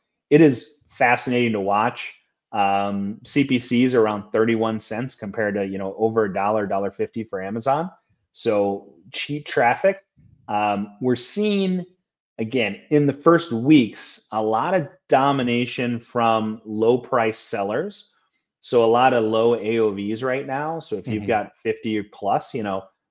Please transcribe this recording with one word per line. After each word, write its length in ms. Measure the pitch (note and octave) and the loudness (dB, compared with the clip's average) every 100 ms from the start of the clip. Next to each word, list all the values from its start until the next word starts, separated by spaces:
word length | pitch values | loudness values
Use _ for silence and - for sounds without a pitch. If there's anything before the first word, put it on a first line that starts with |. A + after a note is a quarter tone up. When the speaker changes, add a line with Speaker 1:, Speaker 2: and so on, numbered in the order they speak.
| _ _ _ | _ _ _
Speaker 1:
it 120 | D3 | 6
is 400 | D#3 B2 - _ _ | 6 4 -6 _ _
fascinating 640 | - B2 B2 C3 B2 A#2 | 0 2 2 0 0 0
to 80 | G#2+ | 0
watch. 520 | G2 G2+ A#2 - - - _ _ _ | 0 0 0 -4 -14 -18 _ _ _
Um, 680 | A2 G2 G2 G2+ G2+ G2 A2+ | -2 0 0 -2 -4 -6 -8
C 220 | - C#3+ C3+ | -4 -2 2
P 140 | B2+ | 0
Cs 340 | - A#2+ B2+ | 0 2 4
are 80 | B2 | 4
around 300 | A2 G#2 G2+ | 2 0 -2
thirty-one 500 | A2 A2+ A2+ A2+ A2 | 0 2 0 -2 -4
cents 340 | - A2 C3 - | -6 -8 -8 -10
compared 400 | G#2 G#2+ G#2 G2+ | -10 -4 -2 -2
to, 100 | G2 | -4
you 120 | F#2+ | -6
know, 180 | G2 G2 | -8 -2
over 280 | A2 A2+ G#2 | 0 0 -2
a 80 | |
dollar, 320 | F#2+ G2+ A2 G2+ | -2 -2 -2 -2
dollar 260 | G2 G2 | -4 -4
fifty 320 | - G#2+ A#2 | -6 -8 -8
for 180 | G#2+ G2 | -10 -8
Amazon. 480 | F#2+ A2+ A#2+ C#3+ F3+ - _ _ _ | -8 -4 -2 -2 -4 -12 _ _ _
So 600 | - A#2 G#2 G2+ G2+ - _ - | -6 -2 0 0 -2 -10 _ -14
cheap 320 | - - D3 - | -10 -8 -8 -4
traffic. 580 | - A#2+ B2 F#3+ G3 _ _ _ _ - | 0 2 2 0 0 _ _ _ _ -6
Um, 480 | G#2 G#2 G2+ G#2 - | -2 0 -2 -6 -4
we're 160 | B2+ A#2+ | -2 -2
seeing, 720 | - G3+ G#3+ G3+ F#3+ F#3 F3 _ _ _ _ - | -4 -2 0 0 0 -2 -6 _ _ _ _ -10
again, 400 | A2 B2 G#2 G2 - | -4 -2 -2 -4 0
in 180 | D3 C#3+ | 2 2
the 60 | |
first 380 | C3+ E3+ E3 - | 4 4 4 2
weeks, 760 | A2+ B2+ D3+ G#2+ - - - - | -2 6 6 4 -4 -14 -14 -8
a 100 | G#2+ | -2
lot 320 | A2 A2 D#3 | 0 0 0
of 140 | F#3+ B2+ - - | -2 -4 -12 0
domination 880 | C3+ C#3 C#3 B2 A#2+ B2 - B2 A#2 | 2 4 2 0 0 -2 -4 -4 -4
from 640 | - A#2+ A#2 A2+ A2 A2 A2 | -6 0 2 2 0 -6 -8
low 320 | G#2+ A2+ B2 | 0 2 2
price 420 | A#2+ B2 A2+ A2 | 0 0 0 -4
sellers. 720 | - A2 G2 A#2+ G3 - - _ _ _ _ _ | -6 -4 -2 -4 -6 -12 -20 _ _ _ _ _
So 220 | - A#2+ | 0 4
a 20 | A2+ | 6
lot 280 | A#2 C3 | 6 4
of 100 | A#2+ | 4
low 320 | A2 A2 A#2 A2+ | 2 2 2 2
A 240 | G#2 A2+ | 0 0
O 120 | G#2+ | 0
Vs 320 | G2 G2+ A2 | 0 -6 -4
right 220 | C3 C3 C3+ | -4 -4 -4
now. 340 | C3+ D#3 E3 | -6 -6 -8
So 180 | - G#2 | -8 -8
if 100 | B2+ | -6
you've 160 | G#2+ | -4
Speaker 2:
Mm-hmm. 40 | G#2 | 0
Speaker 1:
got 300 | G#2+ G2+ _ | -2 -2 _
fifty 440 | A2+ A2 A2+ G#2+ | -6 -4 -4 -4
plus, 520 | G2+ - G2 C3+ - | -6 -6 -2 -2 -4
you 100 | B2+ | -6
know, 200 | G#2 G2 - _ _ | -6 -6 -10 _ _